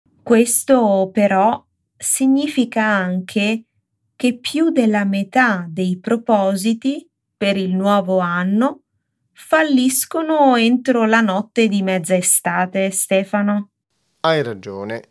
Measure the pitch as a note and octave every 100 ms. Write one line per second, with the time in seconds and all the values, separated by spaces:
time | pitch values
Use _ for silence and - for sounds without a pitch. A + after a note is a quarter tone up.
0 | _ _ - A3+ A#3+ - - C4 G#3+ G3
1 | F#3+ G3+ G3+ F#3+ G#3+ - - _ _ _
2 | - - C4 C4+ D4 C4+ A#3 A3+ G#3+ G#3
3 | F3+ F3+ C#4+ G#3+ G#3 A3+ - _ _ _
4 | _ _ B3+ B3 - D4 E4 D4 A3 G#3
5 | G3+ G3 G3 B3+ B3 F#3+ E3+ D#3+ F#3 F3+
6 | A3+ A#3 A#3 G#3+ G3 G3 G#3+ A3+ C4+ D4+
7 | - _ _ _ G3+ G3 F#3 F#3 G3 G3+
8 | F3+ F#3 F3 F3 F3+ G#3 C4+ D#4 _ _
9 | _ _ _ - - D#4 D#4 C4 B3+ -
10 | - D#4+ D#4+ D#4 C#4 A#3+ A3+ B3 B3+ A#3+
11 | A3 A3+ G#3+ F#3+ G#3 - A3 G3 F#3+ F#3
12 | F3+ F#3 F3+ - F3 F3 F#3 F#3+ F#3+ F#3+
13 | - F#3+ G3 G#3 G3+ G#3 G3+ _ _ _
14 | _ _ D#3+ D#3 B2 G2+ G2+ G2 G2+ A2+
15 | -